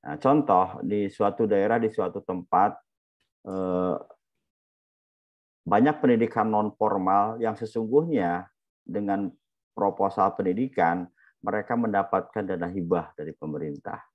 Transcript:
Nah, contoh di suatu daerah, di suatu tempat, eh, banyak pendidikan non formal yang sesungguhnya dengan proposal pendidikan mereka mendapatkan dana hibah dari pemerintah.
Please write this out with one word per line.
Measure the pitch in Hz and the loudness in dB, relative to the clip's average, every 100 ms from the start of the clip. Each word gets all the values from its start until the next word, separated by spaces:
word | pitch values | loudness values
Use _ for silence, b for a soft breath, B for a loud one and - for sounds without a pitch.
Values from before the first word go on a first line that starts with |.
| - | -12
Nah, | 76 | -2
contoh | 131 147 139 95 92 - - | 2 4 4 4 2 -4 -4
di | 104 98 | -2 -2
suatu | - 101 101 110 | 0 0 2 2
daerah, | 101 104 117 | 2 2 2
di | 113 | 0
suatu | 107 92 98 | -2 -4 -6
tempat, | - 90 87 90 101 208 _ _ _ _ _ _ - | -8 -8 0 2 4 0 _ _ _ _ _ _ -10
eh, | 95 92 90 92 - - - _ _ _ _ _ _ _ _ _ _ _ _ _ _ - | -6 -2 0 0 -2 -8 -20 _ _ _ _ _ _ _ _ _ _ _ _ _ _ 0
banyak | 101 135 151 | 4 4 4
pendidikan | 131 117 113 120 110 | 2 4 2 0 0
non | 110 107 - | 2 0 0
formal | 107 101 92 98 104 113 | 0 2 2 2 2 0
yang | 113 107 | -4 -4
sesungguhnya | 110 113 110 135 165 139 87 87 92 _ _ _ - | -6 -6 2 2 2 0 0 -2 -6 _ _ _ -8
dengan | 104 101 98 98 - _ _ _ | -6 -2 -2 -2 -8 _ _ _
proposal | - 101 98 98 101 98 - | -2 -2 0 -2 2 0 2
pendidikan | 92 95 131 - 82 87 87 b b _ | -2 0 -2 0 0 0 -6 b b _
mereka | 104 107 101 120 | -4 -4 -2 -2
mendapatkan | 113 101 98 95 92 107 95 | 0 0 0 -2 -2 -6 -4
dana | 92 87 | -4 -4
hibah | 95 85 90 80 - | -4 -2 -2 -2 -12
dari | 78 | -12
pemerintah. | 73 78 76 78 71 - - - | -10 -8 -6 -8 -10 -12 -14 -16